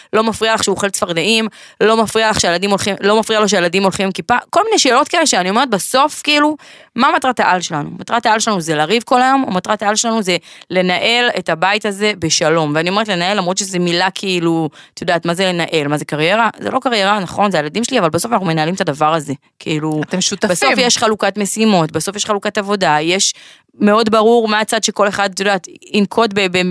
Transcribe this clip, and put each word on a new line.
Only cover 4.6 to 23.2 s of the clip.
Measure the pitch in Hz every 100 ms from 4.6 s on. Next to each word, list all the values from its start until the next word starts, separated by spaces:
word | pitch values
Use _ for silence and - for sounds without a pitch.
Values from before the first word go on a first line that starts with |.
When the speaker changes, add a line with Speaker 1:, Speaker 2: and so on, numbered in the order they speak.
Speaker 1:
מיני | 440 392
שאלות | 262 247 294
כאלה | 339 277
שאני | 202 185
אומרת, | 220 269
בסוף, | 190 - 262 294 -
כאילו, | 294 294 302 302 - - - 233
מה | 285 330
מטרת | 262 226
העל | 190 180
שלנו? | - 151 156 180
מטרת | - 226 233
העל | 220
שלנו | 220 190
זה | 160
לריב | 151 156 233
כל | - 247
היום, | 262 269
או | 262
מטרת | 185 - 214
העל | 208 214
שלנו | 233 226
זה | 185 165 - - -
לנהל | 185 180 180 226 240 247 185
את | 175
הבית | 160 185 214 214
הזה | 196 214 196
בשלום? | 165 - 156 165 147
ואני | 151 170
אומרת | 202 214
לנהל, | 175 180 208
למרות | 175 190
שזו | 190 180
מילה, | 175 175 185
כאילו, | - 196 175 165 165 156 - -
את | -
יודעת, | 170 170 170
מה |
זה | 175
לנהל? | 190 175 160 160 147
מה | 147
זה |
קריירה? | - 151 160 214 226 -
זה | -
לא | 262
קריירה, | 254 220 196 208
נכון, | 175 - 202
זה | 165
הילדים | 151 185
שלי, | 240 254
אבל | 165
בסוף | 170 233
אנחנו | 220 185
מנהלים | 160 156
את | 190
הדבר | 156 143 156
הזה. | 160 143 135 _ -
כאילו, | - 156 156 156 147
Speaker 2:
אתם | 185
שותפים. | - 196 208
Speaker 1:
בסוף | 175 269 262
יש | 240 -
חלוקת | 220 214 202 208
משימות, | 196 214 220 185 156
בסוף | 156 196 202
יש | -
חלוקת | 202 208 214
עבודה, | 202 202 170 151
יש | 165 190